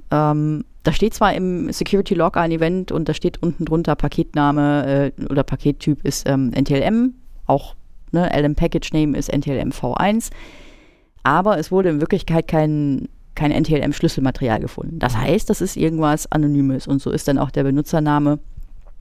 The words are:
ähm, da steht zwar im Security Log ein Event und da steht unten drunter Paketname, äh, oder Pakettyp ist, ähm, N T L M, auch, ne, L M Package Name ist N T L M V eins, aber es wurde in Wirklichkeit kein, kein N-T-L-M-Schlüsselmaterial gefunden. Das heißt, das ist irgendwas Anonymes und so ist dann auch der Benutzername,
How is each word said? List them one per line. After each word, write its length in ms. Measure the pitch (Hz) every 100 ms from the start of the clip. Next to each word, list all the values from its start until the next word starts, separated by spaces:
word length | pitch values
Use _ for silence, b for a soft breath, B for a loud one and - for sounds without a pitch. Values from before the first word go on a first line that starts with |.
| -
ähm, 540 | 151 151 151 151 151 - -
da 100 | -
steht 200 | - 220
zwar 200 | - 202
im 400 | - 185 175 -
Security 400 | - 170 196 196
Log 240 | 170 170 185
ein 140 | 165
Event 420 | 165 160 185 185
und 160 | 165 156
da 40 |
steht 300 | 151 175 -
unten 220 | 170 - 151
drunter 300 | 160 165 143
Paketname, 1160 | 143 - 165 147 143 147 147 147 135 139 135 -
äh, 80 | -
oder 180 | 139
Pakettyp 600 | - 135 147 139 156 143 143
ist, 220 | - -
ähm, 260 | 139 123
N 100 | 127
T 100 | 143
L 80 | 139
M, 340 | 175 226 254 - - - -
auch, 300 | 139 - - - - -
ne, 200 | 165 180
L 140 | - 147
M 100 | 151
Package 380 | 170 165 -
Name 240 | 156 151 -
ist 120 | -
N 120 | 147
T 100 | 143
L 60 | 127
M 160 | -
V 200 | - 123
eins, 360 | - 196 226 - B B B B B B B B B
aber 360 | 131 160 202 170
es 100 | -
wurde 180 | 185 180
in 100 | 147
Wirklichkeit 480 | 165 196 - 165 -
kein, 600 | 160 156 151 143 135 - - - -
kein 160 | 147
N-T-L-M-Schlüsselmaterial 1080 | 147 160 147 143 - 170 - 131 - 120 110
gefunden. 400 | - - - 165
Das 180 | 117 113
heißt, 320 | 135 196 -
das 100 | -
ist 140 | 185 -
irgendwas 560 | 160 160 151 151 -
Anonymes 560 | 151 147 143 139 131 -
und 140 | 139
so 100 | -
ist 160 | 156 -
dann 100 | 135
auch 140 | 135
der 120 | 143
Benutzername, 760 | 139 139 151 165 151 147 147 151 - - - - - -